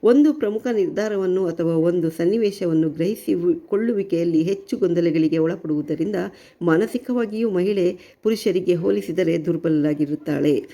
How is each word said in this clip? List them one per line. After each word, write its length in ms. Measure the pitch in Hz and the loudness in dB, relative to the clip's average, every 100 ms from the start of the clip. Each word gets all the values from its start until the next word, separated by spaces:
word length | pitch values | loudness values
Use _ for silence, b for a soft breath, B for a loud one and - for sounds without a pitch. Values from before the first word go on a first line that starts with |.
ಒಂದು 300 | 214 262 294 | 6 6 6
ಪ್ರಮುಖ 340 | 302 214 214 247 | 2 -2 -2 -2
ನಿರ್ಧಾರವನ್ನು 720 | 226 180 156 214 208 190 185 185 | -2 -2 -2 -4 -2 0 0 -2
ಅಥವಾ 260 | 165 165 | -2 0
ಒಂದು 380 | 165 165 175 165 | 2 2 2 -2
ಸನ್ನಿವೇಶವನ್ನು 800 | 165 170 220 208 202 180 160 160 | 0 0 2 -2 -2 -2 0 0
ಗ್ರಹಿಸಿಕೊಳ್ಳುವಿಕೆಯಲ್ಲಿ 1500 | 151 170 220 - 190 175 165 - 202 233 214 190 165 170 160 | -2 -4 -4 -2 0 0 -2 -2 -2 0 -2 -2 -2 2 2
ಹೆಚ್ಚು 340 | 165 196 - 240 | 0 -2 -4 -2
ಗೊಂದಲಗಳಿಗೆ 640 | 185 170 170 160 160 160 | 0 2 2 2 2 2
ಒಳಪಡುವುದರಿಂದ 760 | 160 175 165 151 147 156 170 202 190 B B B | 0 -2 -4 -4 -4 -4 -2 -4 -6 B B B
ಮಾನಸಿಕವಾಗಿಯೂ 880 | 170 160 220 247 254 247 220 214 226 | 0 2 2 -4 -4 -2 -2 -2 -2
ಮಹಿಳೆ 480 | 185 180 202 175 185 B B | 0 0 2 0 -2 B B
ಪುರುಷರಿಗೆ 520 | 214 220 220 180 180 | -2 0 0 0 0
ಹೋಲಿಸಿದರೆ 680 | 175 185 202 196 165 175 165 | 0 2 -2 -2 -2 0 0
ದುರ್ಬಲರಾಗಿರುತ್ತಾಳೆ. 1200 | 156 160 165 156 147 147 143 151 - 143 147 135 - | -2 -2 0 2 2 0 -2 -4 -4 0 2 0 -2